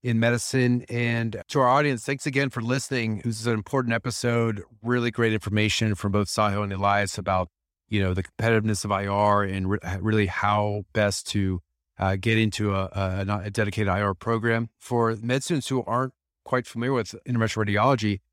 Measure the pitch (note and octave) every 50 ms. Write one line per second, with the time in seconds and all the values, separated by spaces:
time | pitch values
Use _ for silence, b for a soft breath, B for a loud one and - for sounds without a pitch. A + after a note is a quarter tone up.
0 | - B2+ A#2 A2+ A#2 A#2 A#2+ A#2+ - - - C3 B2+ B2 B2 B2 - - A#2+ A#2+
1 | A#2+ A#2 A#2 A#2 A2+ A2+ G#2+ G#2 G2+ _ - D3 C3 B2 B2+ C#3+ D3+ D3 C3+ A2+
2 | - - C#3+ C3+ - D#3 B2+ C#3 C#3 C3+ - B2+ A2 A#2 B2+ C3+ - - C#3 B2
3 | A2+ A2 A2 G#2+ - A#2+ A2+ G#2+ A2 A#2+ A2+ G#2+ G2+ - - C3+ B2+ A#2+ A#2 A#2
4 | - B2 A2+ - - B2 A#2 A#2 A#2 A2+ A2 G2+ - _ A2+ _ - A#2 B2 B2
5 | A#2+ A#2+ A2 - A#2 A2+ A2 G#2 - G#2+ G2+ G#2+ G#2+ G#2+ - - A2+ A2 G#2 -
6 | - G2+ G2 G#2 G2+ - - - G#2+ G#2 G2 G2+ G#2 G2 G2 F#2+ G2 G2+ G2+ G2+
7 | G2+ F#2+ - - F#2+ G2+ F#2+ F#2 F#2 - _ _ _ _ _ _ _ _ G#2+ G#2
8 | G2 F#2 F2+ F#2 F#2 - _ - G#2+ A2+ A#2 A2 G#2+ A2 G#2+ G2 - G#2 G#2 F#2+
9 | G2+ G2+ G2+ G2+ G#2 G#2 G#2 G2+ G2+ F#2+ F#2+ G2 F#2+ F#2 G2+ G#2 - F2 F#2 F#2+
10 | F#2 A2 G#2+ G#2+ G#2 F#2 F#2 - - G#2 G#2 G#2+ G#2 G#2 G2+ G#2 G2 _ _ A2
11 | G#2 G#2 G2 - - - - G#2 G2 F#2+ F#2 F2 _ _ _ _ _ _ _ -
12 | F#2+ F#2+ G2 G2 F#2 A2+ A2+ A2+ A2+ G#2+ G2+ - G#2+ G#2 G2 F#2+ F#2+ F#2 - G2+
13 | G2 F#2 F#2 G2 G2 G2 G#2 G#2 F#2+ G#2 G2+ - G#2+ G#2 G2+ A2+ G#2+ G2 F2+ G2
14 | G#2 G2+ F#2+ F2+ - A#2 A#2 A2+ G#2 A#2 A2+ A2+ A#2 A2+ _ _ - - B2 A#2+
15 | A#2 A2+ A2+ G#2+ A2 A#2+ B2 C3+ - - F3+ C#3+ - - C3+ B2+ A2+ - A2 B2
16 | C3 C3 _ _ _ _ _ _ _ - - B2+ A#2+ - - A#2 A#2 B2+ C#3 B2
17 | G#2+ - - - _ - B2 A#2 A2+ G#2+ - A2 G#2+ G#2 G2+ G2+ A2 C3 C#3 A#2
18 | G#2+ G#2 G2+ G2 _ _